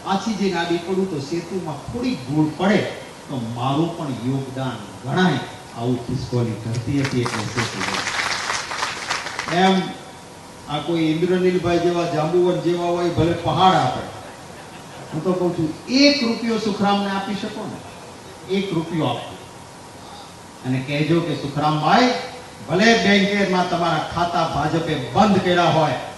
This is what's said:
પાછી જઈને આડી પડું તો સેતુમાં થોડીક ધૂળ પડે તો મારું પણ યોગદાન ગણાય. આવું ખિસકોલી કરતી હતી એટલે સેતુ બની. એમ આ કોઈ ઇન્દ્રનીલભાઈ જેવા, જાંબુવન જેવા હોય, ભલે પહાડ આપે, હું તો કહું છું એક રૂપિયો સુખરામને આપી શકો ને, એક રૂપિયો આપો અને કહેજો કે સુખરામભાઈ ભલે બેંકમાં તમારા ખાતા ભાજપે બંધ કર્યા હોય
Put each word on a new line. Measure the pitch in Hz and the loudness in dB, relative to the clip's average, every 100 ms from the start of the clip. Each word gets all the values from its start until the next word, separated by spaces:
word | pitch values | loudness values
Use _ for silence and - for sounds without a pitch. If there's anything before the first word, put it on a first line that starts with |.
પાછી | 180 190 226 | 0 -2 0
જઈને | 202 196 175 | 0 0 0
આડી | 170 170 | 0 0
પડું | 175 190 190 | 0 -2 0
તો | 147 | -2
સેતુમાં | 131 170 170 196 165 143 - | -4 -4 -4 -6 -6 -8 -8
થોડીક | 240 247 180 131 | -4 -2 -2 -2
ધૂળ | 147 151 - | 2 2 2
પડે | 185 202 127 - - - - | 2 4 2 -6 -14 -16 -8
તો | 135 113 120 | -6 -4 -2
મારું | 127 143 170 - | 0 2 0 -2
પણ | 151 110 120 | -6 -4 -2
યોગદાન | 135 131 131 131 113 - - | -2 -4 -6 -6 -6 -12 -12
ગણાય. | 123 156 185 135 - - - - | -2 2 4 2 -4 -12 -14 -4
આવું | 120 123 - | -2 -2 -2
ખિસકોલી | 127 - 123 113 | -4 -2 0 0
કરતી | 104 113 123 - 143 | -2 -4 -4 0 0
હતી | 127 127 | 0 0
એટલે | 117 110 | 0 -2
સેતુ | 107 110 110 101 92 - - - - - - - - - - - - - - - - | -4 -2 -4 -4 -4 -4 -4 -2 -2 -2 -2 -4 -4 -6 -6 -6 -6 -6 -6 -6 -2
બની. | 165 | 4
એમ | 190 190 170 - - - - - - - - | 6 4 0 -8 -14 -16 -18 -18 -18 -16 -6
આ | 151 | -6
કોઈ | 147 170 | -2 2
ઇન્દ્રનીલભાઈ | 160 156 175 180 185 180 170 170 | 2 2 4 4 4 2 2 2
જેવા, | 175 170 | 2 2
જાંબુવન | 165 151 156 180 180 170 | 0 0 2 4 4 2
જેવા | 160 175 175 | 0 0 0
હોય, | 175 175 | 0 0
ભલે | 156 160 | 2 2
પહાડ | 170 160 160 185 - | 2 0 4 6 6
આપે, | - - - - - - - - - - - - - | 2 -2 -8 -12 -16 -16 -16 -16 -16 -16 -16 -16 -8
હું | 156 | -4
તો | 185 | 0
કહું | 180 175 - | 0 0 0
છું | 156 - - | -2 -2 0
એક | 262 285 277 | 6 6 6
રૂપિયો | 233 214 233 220 | 0 0 0 0
સુખરામને | 214 196 196 202 196 | 0 2 2 2 0
આપી | 196 196 | -2 -4
શકો | 202 208 - - | -4 -6 -6 -8
ને, | - - - - - - - - 196 | -10 -14 -16 -16 -16 -16 -16 -2 -2
એક | 190 | 0
રૂપિયો | 165 165 170 139 | -2 -2 -2 -2
આપો | - - - - - - - - - - - - - - - 127 | -2 -8 -14 -16 -18 -18 -18 -18 -18 -16 -16 -18 -18 -20 -10 -2
અને | 131 131 | -2 0
કહેજો | 147 151 170 | -2 2 2
કે | 151 135 | 2 -4
સુખરામભાઈ | 139 147 151 151 156 208 247 - - - - - - | -4 0 2 2 4 6 6 2 -6 -12 -16 -16 -2
ભલે | 170 220 226 | 4 6 6
બેંકમાં | 185 202 190 202 185 185 175 | 6 4 4 2 2 2 2
તમારા | 170 170 160 - 165 | 2 2 0 -2 0
ખાતા | 175 175 160 | 0 2 0
ભાજપે | 143 151 160 - 147 | 0 0 0 0 -2
બંધ | 127 143 214 190 | -2 4 6 6
કર્યા | 180 170 | 6 6
હોય | 165 160 147 123 - | 6 6 4 0 -4